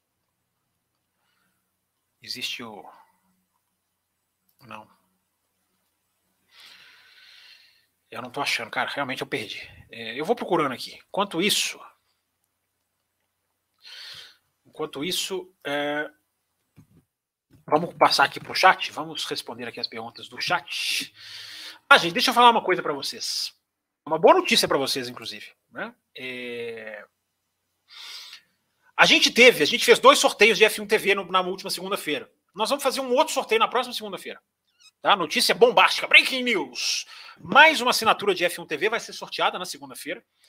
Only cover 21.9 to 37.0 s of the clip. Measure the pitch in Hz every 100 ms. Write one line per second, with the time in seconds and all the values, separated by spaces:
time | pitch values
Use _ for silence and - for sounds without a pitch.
21.9 | 554 170 196 262 240 240 214 - 170 160
22.9 | 143 - 113 - - - - _ _ _
23.9 | _ - 160 220 349 - 214 185 156 131
24.9 | 139 120 120 113 107 - _ _ - 220
25.9 | - _ - 127 123 123 120 117 113 110
26.9 | 104 101 _ _ _ _ _ _ _ _
27.9 | - - - - - _ _ _ _ _
28.9 | - 175 302 - - 247 156 147 233 -
29.9 | 226 247 285 277 - 220 180 214 214 208
30.9 | 214 180 202 175 185 180 190 190 - 190
31.9 | 202 156 135 - _ _ 180 214 285 269
32.9 | 226 262 254 311 269 - 220 220 233 247
33.9 | 226 214 170 120 98 _ _ _ _ _
34.9 | _ 156 190 151 240 - 185 240 196 175
35.9 | - 233 302 311 262 247 202 135 - -
36.9 | -